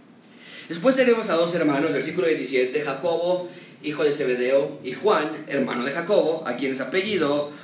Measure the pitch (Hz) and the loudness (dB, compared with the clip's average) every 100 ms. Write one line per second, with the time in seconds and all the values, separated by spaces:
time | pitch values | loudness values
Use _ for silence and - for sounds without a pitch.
0 | - - - - - - - 175 233 262 | -20 -20 -20 -20 -20 -18 -10 0 2 4
1 | 240 226 202 165 170 170 151 139 160 139 | 4 4 2 2 2 2 2 2 0 0
2 | 156 170 170 139 131 131 127 151 147 127 | -2 0 2 0 0 0 2 0 -2 -2
3 | 170 165 175 180 175 - - - 147 151 | -2 0 0 0 -4 -14 -20 -10 -8 0
4 | 147 143 131 123 123 139 151 - 127 - | 0 2 0 0 2 2 2 -4 -10 -2
5 | 196 165 151 156 131 139 120 120 131 170 | 2 2 0 -6 -4 -2 -2 -2 -4 -4
6 | 175 196 156 165 - 123 135 131 127 190 | 2 2 2 0 -4 -4 -4 -4 -2 -2
7 | 208 190 143 147 147 - | 0 0 2 0 -4 -10